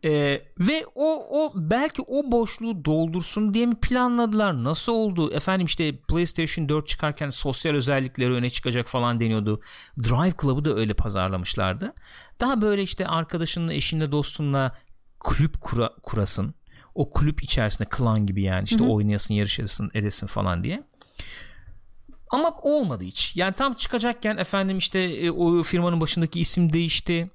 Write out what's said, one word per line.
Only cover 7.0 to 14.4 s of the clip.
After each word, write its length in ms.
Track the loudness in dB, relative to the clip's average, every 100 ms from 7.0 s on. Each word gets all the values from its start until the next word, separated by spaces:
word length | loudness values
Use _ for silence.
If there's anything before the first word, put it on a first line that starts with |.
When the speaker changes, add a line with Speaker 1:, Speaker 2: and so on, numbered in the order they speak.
| -2 -2 -6
Speaker 1:
sosyal 440 | -2 -2 -2 0
özellikleri 580 | 0 2 0 0 0 0
öne 180 | 2 0
çıkacak 380 | -2 -2 -2 -2
falan 320 | 0 0 2
deniyordu. 420 | 2 2 0 -2 -6 -20 -14 -4
Drive 360 | 0 2 2 2
Club'ı 240 | 0 2 2
da 100 | 2
öyle 180 | 2
pazarlamışlardı. 1000 | 2 0 0 0 -2 -2 -2 0 -2 -6 -10 -20 -20 -20 -2
Daha 200 | 0 2
böyle 200 | 2 2
işte 260 | -2 -4 -2
arkadaşınla, 680 | -2 -2 -4 -2 -2 -2
eşinle, 380 | -2 -2 0 0
dostunla 640 | 0 -2 -4